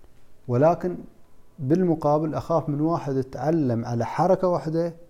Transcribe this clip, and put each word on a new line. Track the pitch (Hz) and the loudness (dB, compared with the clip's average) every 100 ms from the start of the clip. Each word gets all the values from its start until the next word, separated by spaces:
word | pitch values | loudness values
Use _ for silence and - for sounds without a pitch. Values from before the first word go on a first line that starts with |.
| - - - - - | -20 -20 -20 -16 -2
ولكن | 123 156 175 180 175 - - - - - - | 4 4 4 -2 -6 -12 -20 -20 -20 -20 -8
بالمقابل | 131 175 180 156 147 151 160 135 | 0 2 4 2 2 2 0 -4
أخاف | - 160 151 | -2 -2 0
من | 143 | -2
واحد | 160 165 143 135 | 0 -2 -2 -2
يتعلم | 131 - 143 165 131 113 120 | -4 -4 0 2 2 0 -2
على | 120 113 | -2 -2
حركة | - 175 185 185 | 0 2 4 2
واحدة | 175 160 160 170 165 | 0 -2 -2 -2 -6